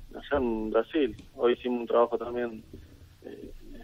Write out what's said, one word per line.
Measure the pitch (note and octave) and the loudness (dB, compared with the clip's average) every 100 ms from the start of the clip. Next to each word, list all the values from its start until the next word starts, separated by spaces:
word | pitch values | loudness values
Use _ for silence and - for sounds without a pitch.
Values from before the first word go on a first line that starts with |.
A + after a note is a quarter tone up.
| - | -14
allá | - - - | -12 -2 0
en | A#2+ A2 A2 | 2 0 2
Brasil. | A2+ - D#3+ B2+ G#2+ - - | 2 2 2 0 -2 -12 2
Hoy | A#2+ | 4
hicimos | A#2+ B2 B2 | 4 0 -2
un | A2+ | 2
trabajo | A#2 A#2+ A2+ | 4 4 2
también, | A#2 A#2+ A#2+ A2 - - - - - - - | -2 -4 -4 -6 -14 -18 -18 -20 -20 -18 -16
eh, | - - - - - | -14 -14 -14 -14 -14